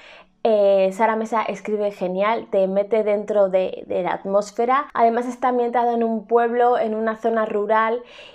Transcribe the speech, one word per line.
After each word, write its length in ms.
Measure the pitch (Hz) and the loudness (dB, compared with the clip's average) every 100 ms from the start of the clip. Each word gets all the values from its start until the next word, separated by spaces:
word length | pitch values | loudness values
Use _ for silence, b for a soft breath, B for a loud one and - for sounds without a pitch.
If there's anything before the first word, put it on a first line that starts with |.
| B B B _ | B B B _
Eh, 480 | 233 214 202 196 190 | 0 4 4 4 2
Sara 240 | 190 226 220 | 2 0 0
Mesa 260 | 220 220 | -2 -2
escribe 480 | - 196 - 214 208 | -4 -6 -4 -4 -4
genial, 580 | 202 180 185 208 233 - | -4 -4 -2 0 -2 -2
te 180 | 196 190 | 0 0
mete 340 | 196 202 220 | 0 0 0
dentro 460 | 214 208 208 208 196 | 0 0 0 2 2
de, 360 | 190 185 - - | 2 -2 -6 -6
de 160 | 196 | -4
la 100 | 175 | -2
atmósfera. 800 | - 196 196 202 - 233 262 285 | -4 -2 -2 -2 -2 0 0 -2
Además 340 | - 233 226 247 | 0 2 2 -4
está 220 | 240 254 | -4 -2
ambientada 460 | 247 240 247 240 | 0 0 0 0
en 100 | 233 | 0
un 220 | 226 226 214 | 0 -2 0
pueblo, 520 | 233 233 240 240 247 | 2 2 2 2 2
en 160 | 226 | 0
una 220 | 220 220 220 | -2 -4 -2
zona 300 | 233 226 214 | -2 0 -2
rural 560 | 208 208 220 226 240 B B B | -2 0 2 0 -2 B B B